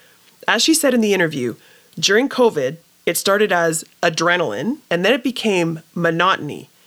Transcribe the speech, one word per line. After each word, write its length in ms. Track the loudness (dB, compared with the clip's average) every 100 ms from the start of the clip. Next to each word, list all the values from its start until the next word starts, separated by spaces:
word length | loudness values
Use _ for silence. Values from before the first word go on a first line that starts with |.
| _ _ _ _ -2
As 160 | 0
she 100 | 2
said 220 | 2 2 2
in 60 |
the 120 | 2
interview, 420 | 2 0 -2 -6 -8 -16 _ _ -6
during 280 | 0 2 2
covid, 500 | 2 2 2 -4 -6 _ _ -4
it 120 | -2
started 340 | 0 0 2
as 340 | 2 0 -2 -8 _
adrenaline, 760 | -2 0 0 0 0 -4 -4 -6 _
and 160 | 0 0
then 80 |
it 100 | 0
became 580 | -2 -4 0 0 0 -4 -8
monotony. 760 | -2 0 2 2 0 -4 -12 -16 _